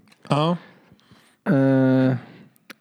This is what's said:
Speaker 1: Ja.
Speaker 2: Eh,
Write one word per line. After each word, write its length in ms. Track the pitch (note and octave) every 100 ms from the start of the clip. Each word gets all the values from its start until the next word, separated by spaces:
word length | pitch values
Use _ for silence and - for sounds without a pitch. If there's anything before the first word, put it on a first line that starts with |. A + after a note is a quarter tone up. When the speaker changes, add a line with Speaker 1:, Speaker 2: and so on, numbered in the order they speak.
| _ _ -
Speaker 1:
Ja. 300 | C#3+ D#3+ F3 - - _ _ _ - _ _ -
Speaker 2:
Eh, 680 | C#3 C3+ C3+ C3 C3 C3 B2 - - - _ - -